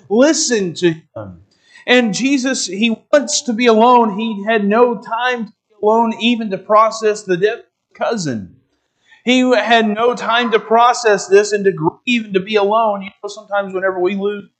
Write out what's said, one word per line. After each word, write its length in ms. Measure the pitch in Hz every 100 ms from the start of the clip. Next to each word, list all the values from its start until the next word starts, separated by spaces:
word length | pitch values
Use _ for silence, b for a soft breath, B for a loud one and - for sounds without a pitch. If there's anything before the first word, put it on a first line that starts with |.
| b
listen 640 | 214 294 311 - 226 185 143
to 180 | 170 160 _ 113
him. 260 | 101 87 _ b b b b
And 280 | 247 233
Jesus, 520 | 180 262 277 262 262 -
he 300 | 190 233 220 -
wants 300 | 294 233 -
to 120 | -
be 120 | 220 247
alone. 520 | 220 240 247 226 190
He 260 | 226 202
had 200 | 202 226
no 380 | 202 220 247 220
time 460 | 202 226 254 247 208
to 40 |
be 240 | _ _ -
alone, 320 | 208 226 226 214
even 320 | 226 233 220
to 60 | 190
process 680 | - 214 220 214 214 208
the 120 | 185 175
death 240 | 208 233
of 60 | _
his 320 | _ _ -
cousin. 580 | 170 226 156 110 87 _ _ _ _ _ b b 226
He 140 | 254
had 500 | 254 233 208 233 214
no 260 | 208 240 240
time 360 | 208 233 240
to 80 | 214
process 680 | - 226 240 233 220 196 -
this 240 | 196 208
and 140 | 208 196
to 80 |
grieve 520 | 160 160 - - 240 214
and 80 | 190
to 40 |
be 160 | 196 208
alone. 460 | 202 220 226 196
You 80 | 196 _
know, 60 | 208
sometimes 460 | 214 196 202 196
whenever 260 | 185 190 185
we 160 | 180 202
lose 320 | 202 208 196